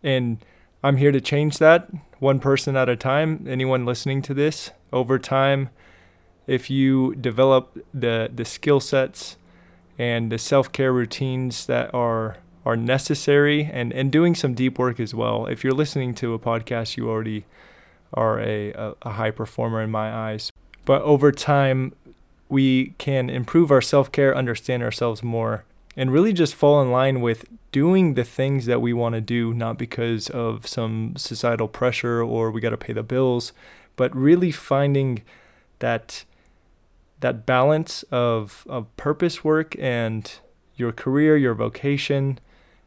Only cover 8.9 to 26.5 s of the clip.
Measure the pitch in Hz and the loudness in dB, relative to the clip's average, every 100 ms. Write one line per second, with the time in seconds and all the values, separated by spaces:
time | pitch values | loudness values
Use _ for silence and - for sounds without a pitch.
8.9 | 135 131 - - - _ _ - - _ | -2 -2 -6 -16 -18 _ _ -20 -20 _
9.9 | - 120 117 113 113 - 139 131 - 131 | -6 -2 -2 -2 -4 2 2 2 0 0
10.9 | 127 117 - 135 131 127 120 - 120 - | 2 -2 -4 -4 -2 -4 -6 -4 -2 -2
11.9 | 127 120 113 110 - _ _ - 117 117 | -2 -2 -2 -4 -10 _ _ -2 -2 0
12.9 | 135 - 147 - 143 147 147 151 127 120 | 0 0 -2 4 4 4 2 -2 -4 -6
13.9 | 127 135 151 175 170 139 123 127 127 127 | -2 0 4 4 2 -2 0 -2 0 -2
14.9 | 117 113 113 113 110 113 113 135 131 147 | -2 -6 -2 -2 -2 -4 -4 -2 0 -2
15.9 | 143 127 117 120 113 120 117 113 117 113 | -2 -4 -4 -4 -4 -2 -4 -4 -6 -6
16.9 | - 117 110 110 107 - _ - - _ | -6 -4 -4 -4 -8 -10 _ -20 -20 _
17.9 | _ _ - 113 110 110 107 104 - 110 | _ _ -2 0 0 -2 -4 -6 -8 -12
18.9 | - - 104 110 110 110 - 117 110 110 | -10 -12 -4 -4 -4 -8 -6 -4 -4 -4
19.9 | 110 110 113 110 107 - _ _ - - | -4 -4 -6 -8 -8 -10 _ _ -12 0
20.9 | 139 151 143 143 - - 143 135 131 131 | 2 4 6 6 4 0 2 2 0 -4
21.9 | - - _ _ _ _ 139 135 131 135 | -8 -20 _ _ _ _ 2 4 4 0
22.9 | - - 135 127 131 120 165 165 135 - | -6 -4 -2 -2 -4 2 4 6 6 6
23.9 | 143 135 - 139 131 127 113 - 123 117 | 2 2 4 4 4 -2 -4 -4 -4 -4
24.9 | - 120 107 117 117 113 110 - _ _ | -2 -4 -2 -4 -2 -2 -4 -10 _ _
25.9 | - 131 139 208 185 156 | -4 0 4 4 4 0